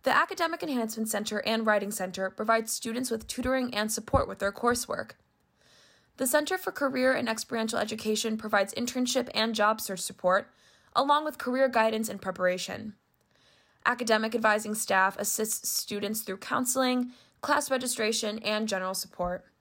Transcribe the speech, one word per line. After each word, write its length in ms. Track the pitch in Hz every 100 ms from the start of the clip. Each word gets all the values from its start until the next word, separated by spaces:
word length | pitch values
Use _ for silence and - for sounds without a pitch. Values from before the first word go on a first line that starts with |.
The 120 | - 269
Academic 460 | 330 381 330 330
Enhancement 480 | 330 254 220 220 220
Center 300 | 208 214 214
and 260 | - 226 220
Writing 260 | 208 196
Center 380 | 196 185 185 190
provide 400 | - 220 226 220
students 400 | - 233 233 254
with 180 | 226 -
tutoring 460 | - 254 262 247
and 180 | 208 214
support 360 | 220 220 269 -
with 120 | -
their 120 | 202
coursework. 600 | - 233 240 - - - - _ _ _ _ _ _ _ _ _ -
The 100 | 262
Center 300 | 302 302 370
for 140 | -
Career 420 | - 277 254 254
and 140 | 262 240
Experiential 520 | 220 - 233 220 226
Education 580 | 214 220 214 214 226 220
provides 360 | 220 208 202
internship 560 | - 240 254 247 254 247 -
and 180 | 226
job 280 | 220 208 220
search 180 | - 190
support, 520 | - - 185 185 - _ _ _ _ -
along 300 | 277 294 311
with 140 | 294
career 280 | 254 254 269
guidance 400 | 240 220 220 220
and 140 | 196
preparation. 720 | 190 185 180 180 180 - 214 - _ _ _ _ _ _ _ _ -
Academic 500 | 240 226 220 220 226
advising 400 | 220 214 214 214
staff 420 | - 190 190 -
assists 520 | 202 - 214 - -
students 520 | - - 208 208 214
through 160 | - 196
counseling, 720 | - 254 247 262 254 254 247 - _ _
class 300 | - 294 294
registration, 680 | 262 247 - 214 220 214 214
and 280 | 214 214 220
general 260 | 190 185
support. 520 | 190 - - 175 180 - _